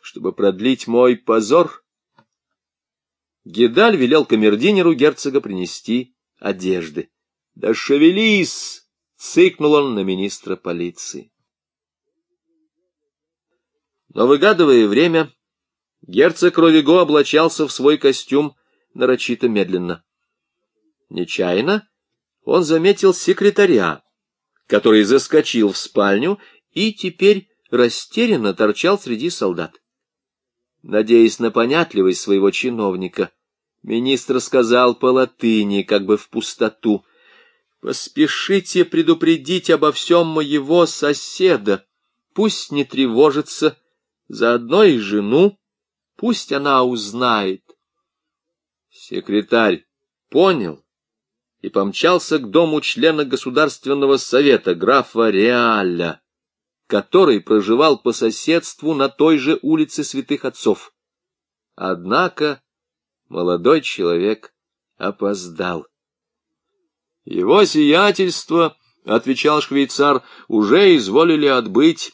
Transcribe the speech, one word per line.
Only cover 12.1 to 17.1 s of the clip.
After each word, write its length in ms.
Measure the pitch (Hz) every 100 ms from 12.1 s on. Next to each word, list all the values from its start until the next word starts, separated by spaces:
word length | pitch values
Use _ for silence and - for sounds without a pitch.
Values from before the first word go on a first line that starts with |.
| 330 330 349 320 330 311 311 359 _ 440 _ 160 _ _ _ _ _ _ _ _
Но, 120 | - 120
выгадывая 600 | 143 190 185 160 123 107
время, 460 | 107 170 165 156 _ _ _ _ _ _ _
герцог 540 | - 90 165 160 175 165
Ровиго 420 | 165 160 143 175
облачался 680 | 165